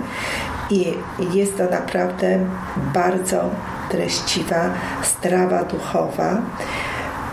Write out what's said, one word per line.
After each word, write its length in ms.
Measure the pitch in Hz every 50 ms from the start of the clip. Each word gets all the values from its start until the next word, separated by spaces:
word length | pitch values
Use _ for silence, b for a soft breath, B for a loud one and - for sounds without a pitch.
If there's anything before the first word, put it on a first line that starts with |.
| B B B B B B B B B B B B - -
i 240 | 208 190 180 170 151 - - - - - 185 165 175
jest 240 | 196 202 196 196
to 60 | - 180
naprawdę 760 | 180 180 175 180 - - 180 180 180 - - 190 185 190 185 185 - - - - - - - 139 139 -
bardzo 560 | 180 175 180 185 185 185 - 190 - 175 185 - - - - - - - -
treściwa 800 | - 175 - 170 - - - - - 180 156 - 180 170 175 185 185 B B B B B -
strawa 600 | - - - - 175 180 180 185 - 180 175 175
duchowa 760 | - - - - - - 165 165 - - - 160 165 185 226 - - - B B B B B B B B B B B B B B -